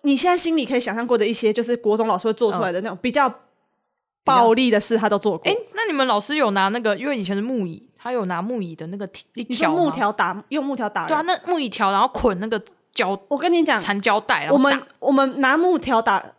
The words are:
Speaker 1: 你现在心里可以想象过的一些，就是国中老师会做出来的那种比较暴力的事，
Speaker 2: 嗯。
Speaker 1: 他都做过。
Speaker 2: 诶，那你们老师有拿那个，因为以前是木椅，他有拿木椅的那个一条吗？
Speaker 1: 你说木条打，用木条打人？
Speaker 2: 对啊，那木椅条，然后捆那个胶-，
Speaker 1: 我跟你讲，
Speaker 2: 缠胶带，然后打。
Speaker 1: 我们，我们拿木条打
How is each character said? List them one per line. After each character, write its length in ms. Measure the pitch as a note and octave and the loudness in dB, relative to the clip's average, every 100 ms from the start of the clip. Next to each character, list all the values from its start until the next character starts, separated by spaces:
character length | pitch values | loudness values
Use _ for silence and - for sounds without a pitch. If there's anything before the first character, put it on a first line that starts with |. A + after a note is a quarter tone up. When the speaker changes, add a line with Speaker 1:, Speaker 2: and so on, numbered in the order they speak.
Speaker 1:
你 140 | C#4+ C#4 | 2 2
现 140 | F4 | 2
在 60 | F4+ | 2
心 200 | E4 D#4+ | 2 0
里 80 | |
可 120 | B3+ B3+ | 0 -2
以 40 | |
想 140 | A#3 | -2
象 120 | A3 A#3+ | -4 0
过 120 | A#3+ | 2
的 80 | G#3+ | 2
一 60 | |
些， 200 | A3+ A3 | 0 0
就 100 | G#3+ | 0
是 140 | A#3 A#3+ | -2 -2
国 200 | G#3+ A3 | 0 0
中 100 | A3 | 0
老 100 | F#3 | 0
师 120 | A3+ | -2
会 40 | |
做 200 | G#3+ A3+ | 0 0
出 80 | F#3+ | 0
来 100 | F#3+ | -2
的 100 | F3 | -4
那 80 | G#3+ | -6
种 80 | F#3 | -6
比 80 | B3 | -2
较 220 | C#4+ C4 - _ _ _ _ _ _ _ _ | 0 0 -2 _ _ _ _ _ _ _ _
暴 280 | - C4 A#3 | 2 4 6
力 180 | A#3 B3+ | 6 4
的 100 | G#3+ | 2
事， 160 | - A3+ | 2 0
Speaker 2:
嗯。 20 | |
Speaker 1:
他 100 | A3+ | 2
都 100 | G3+ | 0
做 180 | G#3 E3 | 0 0
过。 140 | - | -2
Speaker 2:
诶， 60 | G#4+ G#4+ | -2 -4
那 100 | G4+ A4 | -6 -2
你 60 | |
们 140 | C#4+ C4 | 0 0
老 140 | G#3 | 0
师 160 | G3+ D4+ | 0 0
有 160 | A#3+ | 0
拿 160 | G3 G3 | 2 0
那 100 | A#3 | 0
个， 180 | A3 G3+ | -2 -2
因 100 | C4+ | -4
为 120 | C4 | -4
以 40 | |
前 120 | F#3 | -4
是 80 | G3+ | -4
木 240 | A#3 B3+ F3+ | -4 -4 -6
椅， 220 | D#3+ _ _ | -8 _ _
他 140 | A#3+ | -6
有 120 | B3 F#3 | -4 -4
拿 140 | E3+ | -4
木 220 | G3+ B3 | -4 -6
椅 140 | F3 D#3+ | -8 -10
的 100 | D#3+ | -12
那 100 | G3 | -10
个 120 | G3 - - | -12 -12 -16
一 80 | - | -14
条 280 | A#3 A#3+ D#4+ | -8 -2 0
吗？ 60 | E4+ | 2
Speaker 1:
你 60 | |
说 20 | |
木 60 | D#4+ | 0
条 220 | C4 G#3 | 0 -2
打， 320 | G#3 F3+ G3 - | 0 -2 -4 -6
用 140 | D4 | -6
木 120 | C#4 B3+ | -4 -4
条 120 | G#3 | -4
打 140 | G3 | -4
人？ 60 | E3 | -2
Speaker 2:
对 80 | D#4 | -2
啊， 60 | |
那 280 | E4 F4+ E4+ | 0 -4 -2
木 80 | F4 | -4
椅 100 | B3+ | -4
条， 220 | - G3 | -2 0
然 100 | G3 | 2
后 60 | B3 | 2
捆 300 | - A#3+ F3+ | 2 0 0
那 80 | A3 | -4
个 140 | A3 - _ _ | -6 -6 _ _
胶-， 260 | - F#3+ G3 - | -2 -2 -2 -4
Speaker 1:
我 80 | C#4 | -2
跟 160 | E4+ | 2
你 120 | E4+ | 2
讲， 160 | D4+ A3+ | 2 0
Speaker 2:
缠 200 | - G3+ | 0 -2
胶 200 | A3 G#3 | 2 0
带， 240 | - F3 | 0 -2
然 60 | D3 | 2
后 20 | |
打。 20 | |
Speaker 1:
我 40 | C#4 | 4
们， 240 | C#4 C4+ - _ | 4 2 -4 _
我 120 | B3 | 0
们 280 | C4+ C4+ B3+ | 2 2 0
拿 160 | C4 D4+ | 2 4
木 220 | F4+ E4 | 2 0
条 220 | A3+ A3+ | 0 0
打 240 | A3+ G3 - | 2 -2 -4